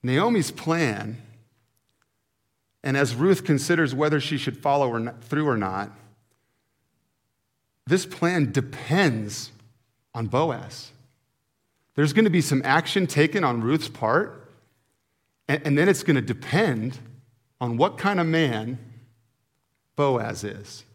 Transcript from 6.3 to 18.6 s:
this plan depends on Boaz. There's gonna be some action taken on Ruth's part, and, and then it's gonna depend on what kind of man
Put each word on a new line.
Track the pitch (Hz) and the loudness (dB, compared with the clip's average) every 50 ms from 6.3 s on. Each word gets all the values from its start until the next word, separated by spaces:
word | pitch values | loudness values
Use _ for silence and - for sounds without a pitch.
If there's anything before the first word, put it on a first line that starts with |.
| _ _ _ _ _ _ _ _ _ _ _ _ _ _ _ _ _ _ _ _ _ _ _ _ _ _ _ _ _ _ _ | _ _ _ _ _ _ _ _ _ _ _ _ _ _ _ _ _ _ _ _ _ _ _ _ _ _ _ _ _ _ _
this | 127 160 190 180 | 0 0 0 0
plan | - - - 170 175 180 170 143 113 | -4 -6 -2 0 2 2 2 0 2
depends | - 139 131 - - - - - 151 185 196 151 117 110 107 104 101 - - - - - _ _ _ _ _ _ _ _ _ _ _ | 0 -2 -2 -2 -10 -14 -4 0 2 4 4 4 2 0 -4 -6 -8 -10 -12 -14 -18 -20 _ _ _ _ _ _ _ _ _ _ _
on | 120 113 104 | -6 -6 0
Boaz. | 117 131 156 165 123 - - - - - - - - _ - _ _ _ _ _ _ _ _ _ _ _ _ _ _ _ _ _ _ | 0 0 0 0 -2 -6 -8 -14 -16 -18 -18 -20 -20 _ -20 _ _ _ _ _ _ _ _ _ _ _ _ _ _ _ _ _ _
There's | - 147 151 143 | 0 0 2 4
gonna | 214 220 208 | 4 4 6
be | 165 180 | 4 2
some | 147 - 147 131 131 | 2 2 0 0 2
action | 131 135 160 165 - - 196 185 | 2 2 2 2 0 0 0 0
taken | - - 147 151 156 - 202 170 | 0 2 2 2 2 2 0 0
on | 135 120 117 | 0 0 0
Ruth's | 113 120 147 156 156 - | 0 0 0 -2 -2 -6
part, | - - 117 110 120 165 214 - - - - - - _ _ _ _ _ _ _ _ _ _ _ _ _ _ _ _ _ _ - | -8 -4 0 2 2 2 2 0 -8 -18 -20 -20 -20 _ _ _ _ _ _ _ _ _ _ _ _ _ _ _ _ _ _ -2
and, | 135 156 147 | -2 -2 0
and | 156 143 | 0 2
then | 147 165 | 4 4
it's | 196 190 - - | 4 4 2 2
gonna | - 151 131 | 2 2 2
depend | 110 98 113 - - - 131 175 226 190 131 110 107 127 131 - - - - - _ _ _ _ _ _ _ _ | 2 -2 -6 -6 -4 -2 0 2 2 2 0 -2 -4 -6 -8 -10 -16 -20 -20 -20 _ _ _ _ _ _ _ _
on | 127 120 117 | -6 -4 0
what | 117 156 202 - - | 2 0 0 0 -2
kind | - 196 202 185 | -2 0 0 2
of | 170 | 0
man | 160 160 165 160 135 117 107 | 2 2 2 2 2 0 -4